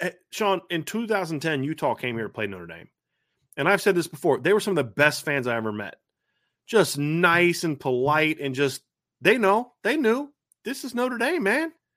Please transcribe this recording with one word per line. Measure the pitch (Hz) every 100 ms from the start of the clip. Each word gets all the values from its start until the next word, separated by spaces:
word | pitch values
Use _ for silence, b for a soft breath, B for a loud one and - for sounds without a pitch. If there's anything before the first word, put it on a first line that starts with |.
eh, | 180 - _
Sean, | - 208 185 -
in | 175
two | 147 220 233
thousand | 208 170 156
ten, | 160 147
Utah | 139 160 143
came | 117 127 113
here | 107
to |
play | - 104
Notre | 95 85
Dame. | 82 - _ _ _ _ _ _ -
And | 170
I've | 196
said | 208 175
this | 165
before, | 147 170 131
they | 139
were | 208
some | 196 180
of | 123
the |
best | 101 147 143
fans | - 143 123
I | 117
ever | 110
met. | 104 101 - _ _ _ _ _ _ _
Just | 226 165 139
nice | 147 160 175 170 175 170
and | 170 139
polite | 139 123 135 156 156 156
and | 143
just, | 131 143 131 - _ _ _
they | 156 247
know, | 196 208 254 _
they | 196 311
knew, | 233 240 285 _ _ _
"This | - 269
is | 262
Notre | 240 254 240
Dame, | 247 349
man. | 196 247 330 - _